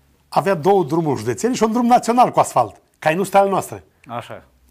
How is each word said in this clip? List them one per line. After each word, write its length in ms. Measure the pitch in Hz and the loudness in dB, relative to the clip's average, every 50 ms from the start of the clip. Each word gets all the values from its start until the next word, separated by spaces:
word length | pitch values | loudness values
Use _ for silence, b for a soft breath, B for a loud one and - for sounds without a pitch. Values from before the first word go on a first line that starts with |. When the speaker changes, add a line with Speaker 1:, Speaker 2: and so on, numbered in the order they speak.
| _ _ _ _ _ _ | _ _ _ _ _ _
Speaker 1:
avea 260 | - - 147 190 196 | -4 -2 0 0 -2
două 300 | 170 139 185 202 196 175 | 0 2 2 2 2 2
drumuri 340 | 139 151 165 170 151 135 110 | 0 -2 -2 0 -2 -2 -4
județene 360 | 107 113 120 - - 233 262 | -4 -6 -6 -4 -2 -4 -2
și 80 | - 214 | 0 0
un 100 | 226 214 | 0 0
drum 140 | 247 240 | 0 2
național 440 | 233 247 240 - - 233 247 247 180 | 4 2 2 2 2 2 2 2 2
cu 80 | - - | 2 0
asfalt, 400 | 143 - - 139 120 104 - _ _ _ _ - | 0 0 2 -2 -2 -2 -4 _ _ _ _ -6
care 160 | - 156 156 | -2 -2 0
nu 80 | 175 196 | -2 -2
stă 160 | 180 - 196 | 0 2 2
ale 100 | 196 196 | 2 2
noastre. 360 | 190 175 - - - 101 - _ _ _ _ | 2 -2 -4 -6 -10 -16 -18 _ _ _ _
Speaker 2:
Așa. 360 | - 117 120 117 - 113 95 - _ _ _ _ _ | -14 -12 -12 -12 -12 -16 -20 -20 _ _ _ _ _